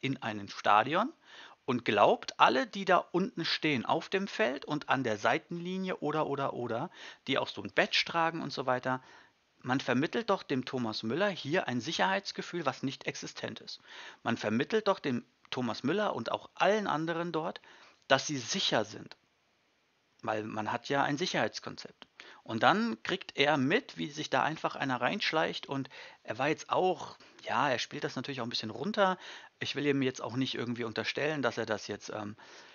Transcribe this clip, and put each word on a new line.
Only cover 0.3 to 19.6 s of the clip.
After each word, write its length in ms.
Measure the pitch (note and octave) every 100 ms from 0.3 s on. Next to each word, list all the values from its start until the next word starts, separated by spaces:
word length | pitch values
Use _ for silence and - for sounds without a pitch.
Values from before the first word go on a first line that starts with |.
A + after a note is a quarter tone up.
| G#2+ G2
Stadion 640 | - G#2+ G#2 B2 E3+ C4 - - - - -
und 200 | - B2
glaubt, 540 | - G#2 B2+ A3+ - -
alle, 280 | E3 B3+ B3
die 180 | G3
da 140 | F#3+ F3+
unten 460 | - E3+ - -
stehen, 400 | D#3 - D#3 C3 -
auf 220 | D#3 -
dem 200 | G3 G3
Feld 360 | - A3 C#4+
und 240 | - D3 -
an 160 | C3
der 120 | B2 G#2
Seitenlinie 800 | A2+ A2 - E3+ F3 F#3 F#3 -
oder, 300 | D3 D#3 D3
oder, 260 | C#3 C3+
oder, 360 | - A#2+ A2+ E3+ - - - -
die 120 | C3
auch 100 | A#2
so 140 | -
ein 100 | G2+
Badge 300 | - G3 - -
tragen 360 | E3+ E3 D#3+
und 100 | C#3+
so 140 | C#3+ C3
weiter, 360 | B2+ B2+ B2+ - - - _ _ _
man 180 | B2+ C3
vermittelt 480 | - B2 E3 A#3 A3+
doch 140 | F#3+
dem 220 | - C3+
Thomas 380 | B2+ C3 A2+ G#2+
Müller 280 | A2 C#3+ G#3
hier 360 | E3 C3+ F3+ -
ein 120 | B2
Sicherheitsgefühl, 840 | B2+ E3+ F#3 G3 - - - F3 C3+
was 160 | -
nicht 240 | C3 C3 -
existent 540 | - - - A#2 A2
ist. 200 | - - - - - -
Man 140 | A#2 A2+
vermittelt 520 | G#2+ A2+ D3 A3 G#3
doch 100 | F#3
dem 260 | D3 A#2+ - _ -
Thomas 340 | - A#2+ G#2+
Müller 300 | C3 F#3+ G3+
und 160 | - A2+
auch 200 | G#2 -
allen 320 | - F3 G#3+ G3
anderen 460 | D3 D#3+ E3 F3
dort, 280 | D#3+ F3 - - - - _ -
dass 180 | C3 -
sie 100 | C#3
sicher 480 | A2+ G3 - C3
sind. 320 | G#2+ A2+ - - _ _ _ _